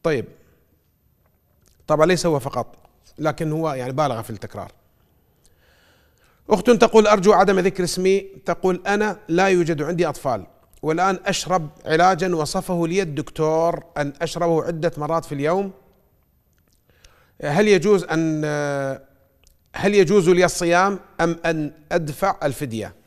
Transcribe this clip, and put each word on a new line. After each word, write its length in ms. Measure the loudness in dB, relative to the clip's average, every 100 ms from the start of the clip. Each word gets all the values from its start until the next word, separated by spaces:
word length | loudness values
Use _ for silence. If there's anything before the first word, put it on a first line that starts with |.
طيب، 220 | -2 -4 -6 -18 _ _ _ _ _ _ _ _ _ _ _ _ _ _ -2
طبعًا 200 | 2 4
ليس 200 | 4 0
هو 120 | -2
فقط، 380 | -2 -8 -8 -14 _ _ _ -6
لكن 340 | -4 -4 -4
هو 200 | -4 -4
يعني 200 | -4 -6
بالغ 300 | -2 -2 -2
في 80 | -8
التكرار. 420 | -12 -12 -14 -16 _ _ _ _ _ _ _ _ _ _ _ _ _ _ _ _ _ -2
أخت 200 | 0 4
تقول: 360 | 4 6 6 6
"أرجو 260 | 4 6
عدم 260 | 6 4 4
ذكر 260 | 0 -2
اسمي"، 360 | -4 0 2 0
تقول: 640 | -2 -12 -6 -2 -2 -2 -2
"أنا 320 | -2 -2 -4 -2
لا 180 | 2 4
يوجد 360 | 2 2 -2
عندي 260 | -4 -2 -2
أطفال، 380 | -2 -4 -4 -8 _ _ -8
والآن 360 | -4 0 0 0 -4
أشرب 420 | -4 -2 -2 -4 -12
علاجًا 520 | -2 4 4 2 -2 -2
وصفه 500 | -2 -4 -4 -4 0
لي 160 | -2
الدكتور 840 | -2 -6 -10 -2 0 2 0 -2 -8 -6
أن 160 | -6 -6
أشربه 420 | -8 -2 0 0
عدة 280 | 0 -2 -4 -4
مرات 280 | -4 -4
في 100 | -4
اليوم، 380 | -4 -2 -2 -4 -10 _ _ _ _ _ _ _ _ _ _ _ _ -20 _ _ _
هل 260 | -4 2 4
يجوز 360 | 4 4 2
أن، 400 | 2 -2 -2 -2 -4 -4 -4 -4 -6 -8 -14 _ _ _ _ _ _
هل 200 | -4 2
يجوز 340 | 4 4 4 4
لي 160 | 4
الصيام 560 | 2 0 0 2 2 -2 -10 -4
أم 200 | -2 -2 -4
أن 260 | -4 -6 -10 _
أدفع 440 | -4 -4 -4 -4 -2
الفدية؟" 520 | -6 -6 -8 -8 -10 -14